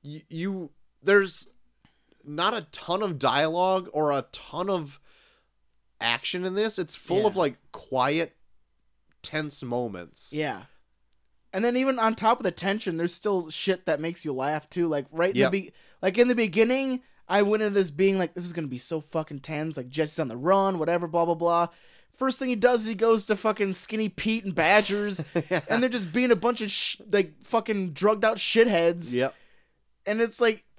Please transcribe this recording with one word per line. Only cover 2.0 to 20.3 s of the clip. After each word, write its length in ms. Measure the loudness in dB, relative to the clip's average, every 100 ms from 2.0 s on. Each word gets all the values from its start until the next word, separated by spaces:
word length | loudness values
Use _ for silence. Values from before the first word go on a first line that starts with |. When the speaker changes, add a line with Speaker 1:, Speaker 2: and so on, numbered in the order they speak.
| _ _ -10
Speaker 1:
not 280 | -2 0
a 80 | 0 -8
ton 320 | -16 -6 -2
of 160 | -2 0
dialogue 720 | 2 2 2 2 2 0 -2
or 180 | -2 0
a 140 | 0 -4
ton 380 | -14 -12 -8 -2
of 300 | -2 -4 -14 _ _ _ _ _ _ _ _ _ _
action 440 | -2 0 -2 -4 -4
in 100 | -2
this. 240 | -2 -2
It's 160 | -8 -8
full 300 | -2 2 2
of, 80 | 2
Speaker 2:
Yeah. 40 |
Speaker 1:
like, 180 | 0 -2 _
quiet, 640 | -20 -6 0 2 2 -2 _ _ -20 _ _ _ _ _ _
tense 420 | -8 -6 -6 -8
moments. 720 | -4 -2 -4 -6 -12 -14 -10
Speaker 2:
Yeah. 300 | -4 -4 -6 -12 _ _ _ _ _ _ _ _
And 100 | -2
then 140 | 0 2
even 220 | 0 2
on 160 | 0 2
top 240 | 2 2
of 40 |
the 80 | 0
tension, 460 | -2 -4 -2 -2 -2
there's 160 | -4
still 360 | -2 -2 -2 -2
shit 340 | -6 -2 -2 0
that 140 | -2
makes 260 | -2 -6 -6
you 80 |
laugh, 340 | -4 -2 -4 -6
too. 180 | -2 0
Like, 180 | -2 -4
right 180 | 0 0
in 60 | 4
Speaker 1:
Yep. 140 | 2
Speaker 2:
the 100 | 2
be-, 120 | -4 -18 _ _
like, 160 | -2 4
in 100 | 4
the 80 | 4
beginning, 680 | 2 2 2 2 -2 -4 _ _ -2
I 140 | 2
went 200 | 4 2
into 120 | 2 2
this 140 | 0
being 280 | 2 2 4
like, 160 | -2
"This 120 | -4 -8
is 60 |
gonna 160 | -6 -6
be 100 | -8
so 220 | -6 -8
fucking 400 | -4 -6 -6 -12
tense. 380 | -8 -6 -6 -6
Like, 120 | -8
Jesse's 300 | -2 -2 0
on 80 |
the 80 | -4